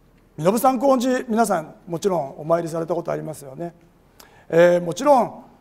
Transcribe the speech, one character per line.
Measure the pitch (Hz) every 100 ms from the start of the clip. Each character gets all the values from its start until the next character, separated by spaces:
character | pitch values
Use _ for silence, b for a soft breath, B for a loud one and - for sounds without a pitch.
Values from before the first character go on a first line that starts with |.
| _ _ _ -
身 | 160
延 | 226
山 | 262 262
高 | 277
恩 | 262
寺、 | 262 254 254
皆 | 220 220
さ | 180
ん | 151 - -
も | 165
ち | 202
ろ | 175
ん | 139 -
お |
参 | 156 170
り | 165
さ | 165
れ | 165
た | 170
こ |
と | 170
あ | 151
り |
ま | 156 151
す |
よ | 143 139
ね。 | 170 - _ _ _ b b b b
え | 165 175 175
ー、 |
も | 170 160
ち |
ろ | 285 262
ん | - - - _